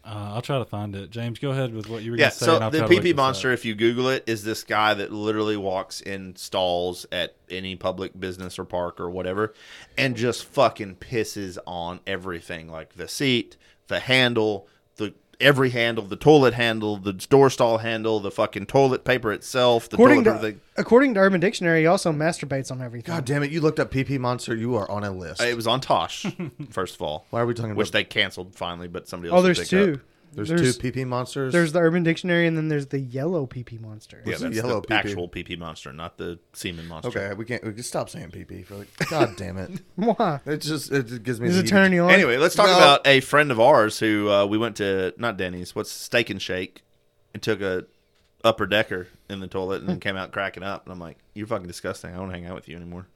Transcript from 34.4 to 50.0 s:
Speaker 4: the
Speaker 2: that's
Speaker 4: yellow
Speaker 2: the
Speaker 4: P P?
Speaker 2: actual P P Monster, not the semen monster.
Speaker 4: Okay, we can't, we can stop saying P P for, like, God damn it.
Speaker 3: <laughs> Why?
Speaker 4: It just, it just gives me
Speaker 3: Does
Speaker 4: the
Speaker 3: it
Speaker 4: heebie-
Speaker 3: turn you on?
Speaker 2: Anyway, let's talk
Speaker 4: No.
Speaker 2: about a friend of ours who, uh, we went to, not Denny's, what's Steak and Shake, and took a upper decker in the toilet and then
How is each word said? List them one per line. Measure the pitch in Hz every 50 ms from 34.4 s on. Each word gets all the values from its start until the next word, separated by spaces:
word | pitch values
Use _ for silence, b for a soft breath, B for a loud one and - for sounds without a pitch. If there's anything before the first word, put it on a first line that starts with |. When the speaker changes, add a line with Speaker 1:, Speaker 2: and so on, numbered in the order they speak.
Speaker 4:
the | - 127
Speaker 2:
that's | 110
Speaker 4:
yellow | 110 113 127 117 101
Speaker 2:
the | - -
Speaker 4:
P |
P? | 110
Speaker 2:
actual | 104 95 104 101 92 87 87
P | - 92 82
P | - 95
Monster, | 85 85 80 80 - - 69
not | 67 76 82 85 _ -
the | 87 87 87 85 _ _
semen | _ - - 95 85 82 82 82
monster. | 82 80 - 127
Speaker 4:
Okay, | 120 104 98 101 101
we | 98 113
can't, | 110 123 -
we | - 110
can | 101 110 123
stop | - - 160 120 -
saying | - - 120 85
P | 90 92
P | 90 - 95 92 92
for, | - 101
like, | 101 101 - _ - 160 -
God | 165 151 - - -
damn | - 98 90 90 95
it. | 92 - 185 - - _
Speaker 3:
<laughs> | _
Why? | - 202 240 202 - 233 185 147 131 _
Speaker 4:
It | 135 151
just, | 147 - 151 156 143 - -
it | - 139 127
just | 110 123 123
gives | 101 123 123 107
me | 123
Speaker 3:
Does | 170 180 190
Speaker 4:
the |
Speaker 3:
it | 185
Speaker 4:
heebie- | 113
Speaker 3:
turn | 202 196 196 190
you | 185 170
on? | 170 180
Speaker 2:
Anyway, | 185 202 180 127 117
let's | 131 156 180 -
talk | - 208
Speaker 4:
No. | 190 180
Speaker 2:
about | 180 165 143 143 135 -
a | 139 139 135
friend | 131 - - 143 151 147
of | 127 110
ours | 117 135 151 127 107 107 107 -
who, | 113 110 107 104 104 104
uh, | 101 101 101
we | 101 107 110
went | 117 113 104 -
to, | 104 98 95 95 92 90 - -
not | 107 101 95
Denny's, | 92 92 90 90 90 90 - -
what's | 107 104 -
Steak | - - - - - 120 117 -
and | 104 98
Shake, | - - 92 92 95 - _ - _ _ _ _ _ _ _ _ _ _
and | - 104
took | - 117 107 95
a | 101 95 92 90 - _ _ _ _ _ _ _ _ _ _ _
upper | - 113 110 - 104
decker | 95 98 214 110 - 98 90 90 - - _ _ -
in | 101 95
the | 95
toilet | 87 - 95 92 92 95 85
and | - 95
then | 90 90